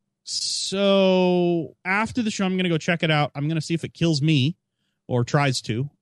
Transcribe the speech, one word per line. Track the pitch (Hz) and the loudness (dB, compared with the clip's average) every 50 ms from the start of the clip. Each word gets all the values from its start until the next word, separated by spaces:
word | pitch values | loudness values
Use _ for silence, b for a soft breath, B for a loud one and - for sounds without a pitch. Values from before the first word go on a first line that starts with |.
| _ _ _ _ - | _ _ _ _ -14
So | - - - - - - - - - 190 196 202 196 196 196 190 190 185 185 185 180 180 180 175 175 175 170 147 - - _ - | -10 -8 -8 -6 -6 -6 -6 -6 -4 -2 0 2 4 4 4 4 4 4 4 4 2 2 2 2 0 0 -2 -4 -6 -12 _ -6
after | 185 190 208 226 220 - 254 | -4 -2 -2 -2 -2 -4 -4
the | 226 214 | -4 -4
show, | - - 196 | -2 -2 -2
I'm | 185 185 | -2 0
gonna | 185 185 175 | 0 0 0
go | 165 | 0
check | 151 - - 175 160 - | 0 0 0 0 2 2
it | 160 | 2
out. | 156 147 147 - - | 2 2 2 0 -2
I'm | 143 143 | -4 -4
gonna | 151 165 160 | -2 -2 -4
see | - - 165 | -2 -4 -4
if | 160 - | -4 -4
it | - - | -8 -6
kills | - 165 170 160 139 | -2 0 0 0 2
me | 143 160 160 139 123 151 180 _ _ _ _ _ _ _ _ _ _ | 2 2 2 2 2 0 -2 _ _ _ _ _ _ _ _ _ _
or | - 127 120 120 | -4 -2 -2 -2
tries | - - 147 143 139 127 - - | 0 2 2 2 2 -2 -4 -4
to, | - 110 117 143 147 _ _ | -6 -6 -6 -6 -8 _ _